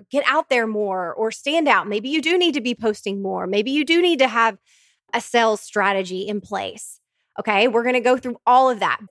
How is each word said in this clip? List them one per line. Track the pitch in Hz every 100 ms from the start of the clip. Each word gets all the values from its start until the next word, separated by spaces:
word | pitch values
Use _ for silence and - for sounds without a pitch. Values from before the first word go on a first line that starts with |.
| 196
get | 277 -
out | 302 311
there | 247 220
more | 214 202 185 170
or | - 220
stand | - 285 330 294
out. | 196 190
Maybe | 208 254
you | 311
do | 302 359
need | 349 285
to |
be | 240 233
posting | 220 208 202 196
more. | 190 185 185
Maybe | 202 220
you | 285 294
do | 330
need | 349 285
to | 262
have | 226 226 196 _ _ _ _ -
a | 233
sales | - 233 226 208
strategy | - 214 196 196 185 185 202
in | 208
place. | - 196 196 - - - _ _ _ -
Okay, | 220 202 247
we're | 226
gonna | 240 254
go | 240 254
through | 247 - -
all | 254 262
of | 220
that. | 175 - 208